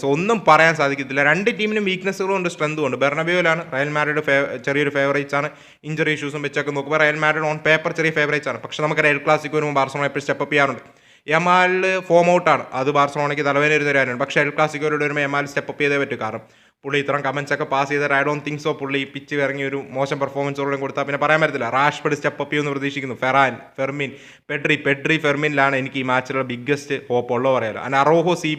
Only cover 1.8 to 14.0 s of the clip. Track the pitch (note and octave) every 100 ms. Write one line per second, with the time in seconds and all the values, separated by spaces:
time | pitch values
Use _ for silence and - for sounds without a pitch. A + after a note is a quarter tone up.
1.8 | G3 F#3 F#3+ F#3+ F#3+ G3 F3 E3 D3+ D#3
2.8 | C#3 B2 C#3 D3 E3 F3+ E3+ D#3+ E3 C3
3.8 | D3 D3+ D3+ D3+ D3+ C#3 C#3 A#2+ C#3 C#3
4.8 | D3 C#3+ C#3 C#3+ C#3 C#3+ D3 - - _
5.8 | D3 D#3 D#3 D3 C#3+ D3 C#3+ D3 C#3+ C#3+
6.8 | C3+ D#3 D3+ D3+ D3+ D#3 D#3 D#3 D3+ D#3
7.8 | E3 D#3+ D#3+ D#3 D3 D3 C#3 A#2 - -
8.8 | D3+ D#3 D3+ C#3+ D3 D3+ C#3+ D3+ D3 C#3+
9.8 | C3+ C#3+ C#3+ C#3 C#3 C#3 C#3+ D3 C3+ B2
10.8 | - _ _ _ C#3 D#3+ F3 F3+ F3+ F#3
11.8 | F#3+ F#3 F3+ E3+ F3 F3+ E3+ C3 - B2+
12.8 | C3+ C#3+ C#3+ D3 C#3+ C#3+ C#3+ C#3 D3+ D3+
13.8 | D3 C#3